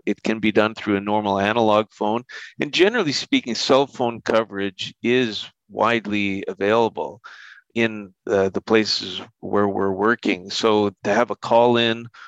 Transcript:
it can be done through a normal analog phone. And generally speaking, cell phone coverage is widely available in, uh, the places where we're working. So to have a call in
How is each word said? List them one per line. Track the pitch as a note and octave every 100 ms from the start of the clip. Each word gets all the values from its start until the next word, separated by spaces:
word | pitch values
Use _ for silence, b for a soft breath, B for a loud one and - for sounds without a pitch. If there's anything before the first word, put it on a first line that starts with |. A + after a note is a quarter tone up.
it | - G2+
can | - A2
be | G#2+
done | G#2 G#2+
through | G#2+ G#2+ G2
a |
normal | G2+ G#2+ G#2 G2
analog | G2+ A#2 G#2+ G#2 G#2+
phone. | - G#2+ A#2 - B B B
And | D3
generally | - G3+ A#3+ D3+
speaking, | - - C3+ A#2+
cell | A2 - C3+ C#3
phone | - A#2+ A2+
coverage | - A2+ G#2 G2+ G2 F#2+ - -
is | A2+ B2+ A#2 G2+ - _ _
widely | G#2 G#2+ A#2 G2+ G#2 G2+ F#2+ -
available | G2 G2 A2+ A2+ - D2 A2+ B B B B B
in, | A#2 A2+ G#2+ F#2+ _ -
uh, | G2+ F#2+
the | F#2+
places | - A2 G#2 - F#2+ F#2 - -
where | F#2+ G2+ G2+
we're | G2+ G2
working. | F#2+ G#2+ A#2 A2 F#2 F#2+
So | - A2+ G#2+ G2+ -
to | G#2
have | G#2+ A#2+
a | G2+
call | - A#2 A#2+ A#2
in | A#2 A2+ A#2 B